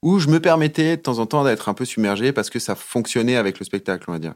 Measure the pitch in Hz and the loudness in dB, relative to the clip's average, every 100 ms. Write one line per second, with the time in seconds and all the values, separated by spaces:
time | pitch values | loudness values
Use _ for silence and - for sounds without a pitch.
0 | 160 196 147 160 170 165 151 156 160 165 | 4 2 4 4 6 4 2 2 0 0
1 | - 117 113 151 139 110 - 101 - - | -2 -2 0 2 2 0 -2 -4 -6 -2
2 | 107 101 123 135 101 120 - 101 - 123 | 0 0 0 -2 -4 -6 -6 -8 -4 -6
3 | 110 123 117 123 98 95 95 101 98 90 | -2 -2 0 2 0 -4 -8 -8 -4 -6
4 | - 82 80 | -6 -8 -8